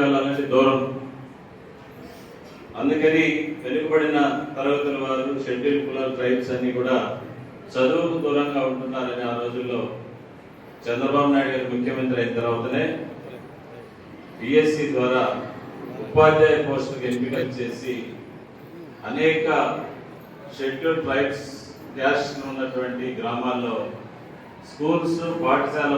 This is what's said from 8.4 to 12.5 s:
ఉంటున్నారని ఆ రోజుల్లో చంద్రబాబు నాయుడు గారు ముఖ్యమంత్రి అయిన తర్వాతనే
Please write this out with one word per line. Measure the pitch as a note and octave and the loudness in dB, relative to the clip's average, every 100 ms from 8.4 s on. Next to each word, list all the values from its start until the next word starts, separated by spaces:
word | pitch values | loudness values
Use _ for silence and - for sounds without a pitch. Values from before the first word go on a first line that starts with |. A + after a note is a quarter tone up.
| C#3+ C#3+ C3 | 2 0 0
ఉంటున్నారని | B2+ B2+ C3 B2+ A#2+ A#2+ | -2 -4 -4 -4 -4 -4
ఆ | A#2+ | -2
రోజుల్లో | A#2+ B2 B2 B2 B2 - - - - - - - - - A#2 | -4 -4 -4 -2 -4 -8 -12 -16 -18 -20 -20 -20 -20 -12 -4
చంద్రబాబు | A#2+ C3+ C#3+ C#3+ | -2 2 4 4
నాయుడు | C#3 C3 C3 | 4 2 0
గారు | B2 B2 | -2 -2
ముఖ్యమంత్రి | B2 C3 C3 A#2+ | -2 0 0 0
అయిన | A2+ A#2 | 0 0
తర్వాతనే | A#2 | 0